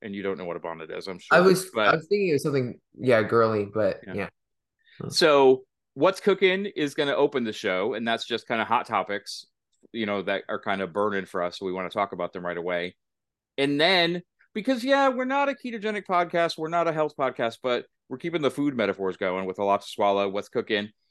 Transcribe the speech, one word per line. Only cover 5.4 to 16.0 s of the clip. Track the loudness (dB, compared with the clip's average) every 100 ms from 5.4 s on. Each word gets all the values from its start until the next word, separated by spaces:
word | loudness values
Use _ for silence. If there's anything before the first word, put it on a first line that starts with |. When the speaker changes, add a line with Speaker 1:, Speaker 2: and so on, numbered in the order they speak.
| 8 6 2 _ _ 2
Speaker 1:
What's | 2 4
Cooking | 2 4 4 2 -4
is | -4 -4
gonna | 0 0 2
open | 2 2
the | -2
show, | -2 -2 0 0 -2
and | -2
that's | -2 -2
just | -6 -2
kinda | -2
hot | 0 0 0
topics, | -2 -2 -6 -8 -14 -16 _ _ _ _
you | -6 -2
know, | -2
that | -2 -4 -4
are | -8
kinda | -4 -4 -2
burning | -2 0 -2 -4
for | -4
us, | -4 -4
so | -6
we |
wanna | -6 -6
talk | -4 -4
about | -4 -8
them | -6 -8
right | -6
away. | -4 -4 -4 -10 _ _ _ _ _ -4
And | -2 2
then, | 2 4 2 -2 -8 _ _
because, | -6 -2 -2
yeah, | 2 4 4
we're | 0 -2
not | 0 0
a | -2
ketogenic | -8 -8 -6 -6